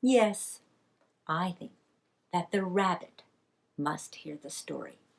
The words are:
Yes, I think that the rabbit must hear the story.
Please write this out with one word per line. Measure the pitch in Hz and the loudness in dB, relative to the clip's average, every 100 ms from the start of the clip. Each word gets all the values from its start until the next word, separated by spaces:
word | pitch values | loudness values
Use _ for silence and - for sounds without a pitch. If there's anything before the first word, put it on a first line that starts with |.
Yes, | 254 262 220 202 - - _ _ _ _ _ _ _ | 6 6 6 2 -6 -10 _ _ _ _ _ _ _
I | 160 180 180 | -2 0 -4
think | 202 - _ _ _ _ _ | -12 -18 _ _ _ _ _
that | 180 175 | -4 -2
the | 208 | -2
rabbit | 190 180 190 175 - _ - _ _ _ _ _ | 0 2 2 0 -4 _ -20 _ _ _ _ _
must | 147 160 - - | -2 -2 -8 -14
hear | - 147 | -14 -14
the | 139 | -12
story. | - - 147 - - _ | -12 -8 -10 -10 -16 _